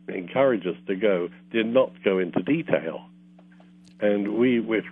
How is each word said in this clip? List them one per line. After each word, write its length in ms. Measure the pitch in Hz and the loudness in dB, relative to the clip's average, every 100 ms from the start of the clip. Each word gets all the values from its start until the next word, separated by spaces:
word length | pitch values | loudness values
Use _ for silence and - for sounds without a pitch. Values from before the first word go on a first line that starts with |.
| - | -12
encourage 580 | 95 87 127 135 113 90 | -10 -4 0 2 2 -2
us 100 | 85 - | -6 -6
to 100 | 95 | 0
go 320 | 107 92 87 - - | 2 0 -2 -8 -6
did 140 | 117 113 | -2 2
not 240 | 123 - - | 2 2 0
go 160 | 104 95 | 0 0
into 240 | 90 85 | 0 -2
detail. 640 | 90 160 151 78 78 73 - - - - - - - - - - | 0 -2 0 -2 -2 -10 -14 -20 -20 -20 -20 -20 -20 -20 -20 -2
And 380 | 104 101 98 110 | 0 0 0 2
we, 200 | 127 120 | 2 2
if 260 | 110 110 90 | 0 -2 -2